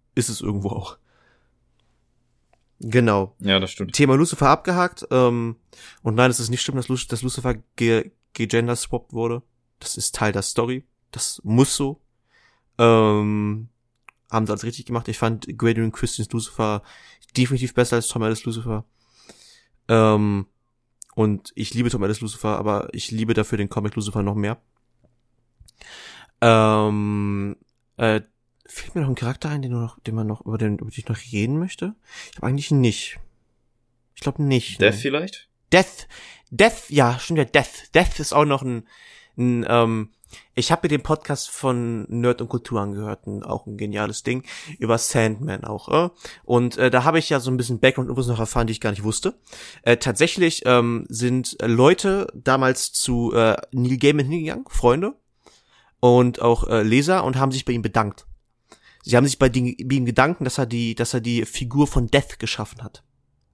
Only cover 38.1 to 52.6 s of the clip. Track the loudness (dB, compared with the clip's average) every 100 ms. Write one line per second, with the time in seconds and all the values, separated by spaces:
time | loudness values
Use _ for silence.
38.1 | 0 0 2 4 2 -2 -6 -10 _ -20
39.1 | -20 _ -2 0 0 2 2 2 0 -6
40.1 | _ -20 -20 _ -4 0 0 0 -2 0
41.1 | -4 -4 -8 -8 -6 -2 -2 -4 -6 -6
42.1 | 0 0 0 -2 -6 -4 -4 -4 -6 -8
43.1 | -10 -10 -10 -6 -8 -8 -10 -8 -4 -6
44.1 | -6 -4 -6 -6 -18 -16 -6 0 0 0
45.1 | 0 0 0 -6 -8 -8 -10 -2 0 0
46.1 | -4 -20 -12 0 2 2 2 2 4 2
47.1 | 2 2 -2 0 -2 -2 2 2 2 -2
48.1 | -2 -2 -2 -2 -2 -2 -2 -4 -2 -2
49.1 | -2 -4 -6 -16 -20 -20 -4 2 2 2
50.1 | 2 2 2 0 0 2 4 4 -2 -6
51.1 | -4 -2 -2 -4 -4 0 6 6 6 2
52.1 | -2 -4 -6 0 2